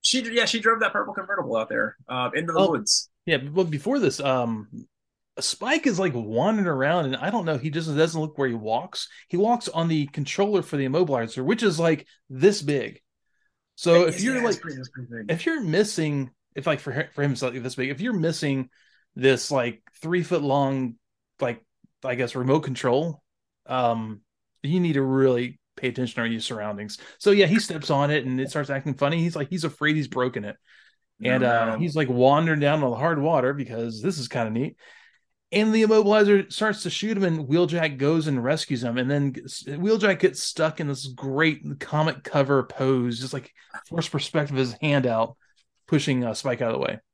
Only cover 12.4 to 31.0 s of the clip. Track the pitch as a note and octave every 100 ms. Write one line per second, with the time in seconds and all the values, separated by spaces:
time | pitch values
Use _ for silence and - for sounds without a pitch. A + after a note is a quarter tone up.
12.4 | F3 G3+ C#3+ C#3+ G#2+ - _ _ _ _
13.4 | _ _ _ - E3+ E3+ F3 F3 A3 C4
14.4 | A#3 F#3+ E3 C3+ B2+ - A#2+ A#2 G#2+ E3
15.4 | - D#4+ F#3+ E3+ G#3+ - D#3 C#3+ C3 _
16.4 | _ - C#3 D3 - C3 D#3 - C#3+ B2+
17.4 | C3 B2+ B2 B2 C3 C3+ A3+ G#3 D#3+ D#3+
18.4 | D3 C3+ B2+ _ _ _ _ - C3 B2+
19.4 | - C#3 A#2+ A2+ _ _ D#3+ F3+ E3 F3
20.4 | C#3+ C#3 C#3 C3+ B2+ A#2 _ _ _ _
21.4 | B2+ A#2 _ _ _ _ C3 B2 A#2+ B2+
22.4 | B2+ D3+ D3 B2+ B2+ B2+ E3 D#3 _ _
23.4 | _ _ - B2+ A#2+ A2+ A2 G#2 _ _
24.4 | _ _ C#3 F3+ F3 C#3 C3+ C3 C3 B2
25.4 | B2 C#3+ _ - B2+ A#2+ B2 A#2+ A2+ A2+
26.4 | - A2 G#2 G2+ G#2 - - - G3+ G3+
27.4 | F3+ A3 - D#3+ - C#3+ C#3+ D3+ C3 B2+
28.4 | C#3 D3+ C#3 C#3 D3 C3 C#3+ E3 E3+ D#3
29.4 | C#3 F3+ D#3 - D3+ D#3 C3+ B2+ B2+ B2+
30.4 | G#2 - _ - _ _